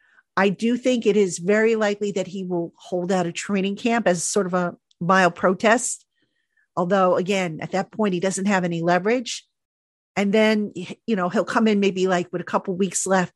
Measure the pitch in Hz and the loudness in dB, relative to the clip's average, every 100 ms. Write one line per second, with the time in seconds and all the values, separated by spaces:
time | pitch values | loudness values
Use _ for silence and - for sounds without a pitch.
0 | _ _ _ - 202 185 226 240 254 254 | _ _ _ 0 0 2 0 0 0 2
1 | 220 202 190 170 170 208 220 220 214 208 | 2 2 2 0 0 2 2 2 0 -2
2 | 208 196 185 196 180 175 170 - - 180 | -4 -4 -6 -8 -6 -4 -4 -10 -8 -6
3 | 180 190 170 170 - 202 190 202 240 233 | -2 0 -2 -4 -4 -2 -2 -2 -2 0
4 | 196 175 - 208 185 180 175 - _ _ | 2 0 0 -2 0 -2 -2 -6 _ _
5 | 170 190 180 170 185 185 220 240 - - | 2 4 4 2 0 2 4 2 0 -8
6 | _ _ _ _ _ _ _ - 180 196 | _ _ _ _ _ _ _ -4 0 2
7 | 185 175 180 196 180 156 - 185 196 - | 4 2 0 -2 -2 -6 -6 -4 -6 -2
8 | 214 180 190 190 196 196 180 170 170 180 | -2 0 -2 -2 0 0 0 -2 2 2
9 | 190 247 240 - - _ _ _ _ _ | 2 -2 -2 -10 -14 _ _ _ _ _
10 | _ - 202 214 220 214 208 - 180 - | _ -4 0 4 4 2 -2 -8 -12 -12
11 | - 208 180 208 175 240 220 208 202 185 | -4 -2 0 -2 0 2 2 2 2 0
12 | 185 180 175 175 170 202 - 180 190 - | 0 0 -2 -8 -4 -4 -4 -2 -2 -2
13 | 185 190 175 | 0 0 0